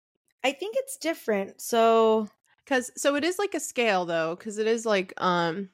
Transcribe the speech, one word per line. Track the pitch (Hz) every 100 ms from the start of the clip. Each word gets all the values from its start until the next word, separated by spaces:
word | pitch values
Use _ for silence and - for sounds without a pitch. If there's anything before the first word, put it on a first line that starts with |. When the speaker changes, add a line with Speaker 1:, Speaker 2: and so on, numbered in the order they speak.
| _ _ _ _
Speaker 1:
I | 262
think | 269 392 508
it's | 523 -
different. | 311 320 - 202 196 -
So | - 233 226 226 220 220 214 _ _ _ -
Speaker 2:
'Cause, | 262 247 -
so | 285 285
it |
is, | 320 359
like, | 403 311
a |
scale | - - 233 185 175
though, | 165 160 180
'cause | 220 208
it | 220
is, | 233 226
like, | 202 185 -
um, | 185 175 170 175 147